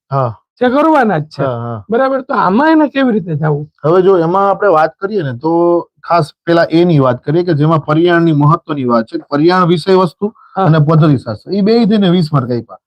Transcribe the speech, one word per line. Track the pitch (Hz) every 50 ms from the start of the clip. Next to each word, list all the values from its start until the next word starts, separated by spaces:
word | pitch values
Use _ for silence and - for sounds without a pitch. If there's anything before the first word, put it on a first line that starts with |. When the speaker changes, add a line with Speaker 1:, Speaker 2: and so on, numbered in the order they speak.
| _ -
Speaker 1:
હા. | 135 139 131 120 107 - _ _ _ -
Speaker 2:
જે | 240 254
કરવાના | 247 294 302 320 311 285 247 220 190 156
જ | 151 156 -
છે. | -
Speaker 1:
હા, | 139 135 120 117
હા. | 117 117 117 107 - -
Speaker 2:
બરાબર, | 220 240 269 269 269 269
તો | 262 - 269
આમાં | 220 180 180 190 233 294 320
એને | 320 311 302 269
કેવી | - 277 269 254
રીતે | 202 214 165 185 156
જવું? | 135 156 151 147 143 151 - _ _ -
Speaker 1:
હવે | 151 175 185
જો | 175 190 196 175
એમાં | 160 165 180 196 196 196
આપણે | 190 190 208 202
વાત | 165 156 160 160 - _
કરીએ | 196 196 220 202
ને | 156 135 123 117
તો | 147 160 170 170 170 175 175 170 - - _ _
ખાસ | - - 170 175 156 - - _ _
પેલા | 165 170 170 165 -
એની | 156 165 175 180 165 143
વાત | 131 127 120 120
કરીએ | - 147 147 175 175
કે | 180 165
જેમાં | 139 147 156 165 151
પર્યાવરણની | 147 - 151 160 170 175 170 170 165 165
મહત્વની | 156 143 147 147 165 165 - 160 156 143 127
વાત | 120 117 113 110
છે, | - - -
પર્યાવરણ | - - 143 143 156 175 180 185 180 160
વિષય | 180 165 - 190 190 185
વસ્તુ | 190 160 - - 196 214 - _ _ _ -
Speaker 2:
હા. | 190 190
Speaker 1:
અને | 156 156 160
પદ્ધતિશાસ્ત્ર, | 147 147 165 156 156 156 143 120 - 120 107 - - 143
ઈ | 180 208
બેય | 196 214 226 240 233
થઈને | 190 220 208 202 175
વીસ | 175 185 170 151
માર્ક | 147 139 123 113
આપ્યા. | 123 117 113 - - - _